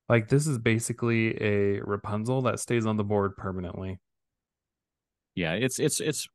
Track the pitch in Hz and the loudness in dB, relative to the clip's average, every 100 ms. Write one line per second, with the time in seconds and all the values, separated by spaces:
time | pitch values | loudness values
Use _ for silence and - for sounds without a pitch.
0 | - 117 110 139 151 123 117 113 - 120 | 2 2 4 2 2 0 2 2 0 -2
1 | 117 117 113 - 107 101 101 101 - 101 | 0 2 2 0 2 2 2 0 -2 -4
2 | - 104 110 131 123 104 - 120 110 107 | -2 -4 -2 0 0 0 0 0 2 0
3 | 104 104 98 - 98 92 90 - 95 90 | 0 0 0 -2 -8 -6 -8 -8 -8 -10
4 | _ _ _ _ _ _ _ _ _ _ | _ _ _ _ _ _ _ _ _ _
5 | _ _ _ - 82 92 131 - 156 - | _ _ _ -4 -2 0 -2 0 0 0
6 | - - - | -2 -4 -8